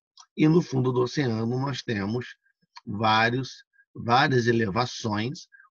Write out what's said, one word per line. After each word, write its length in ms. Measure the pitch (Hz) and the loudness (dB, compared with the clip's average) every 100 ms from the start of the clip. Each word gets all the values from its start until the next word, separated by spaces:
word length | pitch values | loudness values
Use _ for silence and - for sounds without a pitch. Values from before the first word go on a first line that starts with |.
| _ _ _ - | _ _ _ 2
e 120 | 156 | 4
no 160 | 165 | 4
fundo 280 | - 131 127 | 2 0 0
do 100 | 123 | 0
oceano 580 | 123 - 131 110 113 127 | -2 -2 -2 -2 -2 -2
nós 240 | 139 127 | -4 -6
temos 420 | - 104 98 123 - - _ _ _ - | -6 -4 -2 -4 -6 -16 _ _ _ -16
vários, 800 | - 104 110 110 113 127 127 - _ _ _ | -10 -2 2 4 2 0 -6 -12 _ _ _
várias 540 | - 110 123 147 127 117 | -10 2 4 4 4 2
elevações, 1000 | 117 107 95 123 - 117 104 117 170 - - _ | 2 0 -2 -4 -6 -4 -4 -4 -8 -16 -20 _